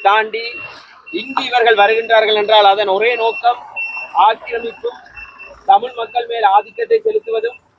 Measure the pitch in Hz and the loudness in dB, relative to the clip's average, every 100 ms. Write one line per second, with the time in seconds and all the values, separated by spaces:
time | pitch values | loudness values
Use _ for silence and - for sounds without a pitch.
0 | 196 214 220 220 233 - - - - - | 2 2 0 -8 -10 -14 -18 -20 -20 -20
1 | - - 254 262 262 247 226 202 202 220 | -12 -12 -6 -6 -2 0 2 4 2 2
2 | 226 220 220 214 208 214 202 196 202 190 | 2 2 2 0 2 4 4 2 0 0
3 | 226 233 226 214 240 240 - - - - | 0 0 -2 0 -2 -2 -8 -12 -10 -10
4 | - - 403 - - 466 466 - 466 - | -6 2 2 2 -6 -8 -10 -10 -10 -10
5 | - - - - - - - 196 247 240 | -20 -20 -20 -20 -20 -10 2 2 2 -8
6 | 226 240 233 233 208 415 440 - 453 453 | -8 -6 -6 -2 2 2 0 -8 -2 0
7 | 440 427 453 440 466 - _ | 0 -4 -4 -6 -6 -10 _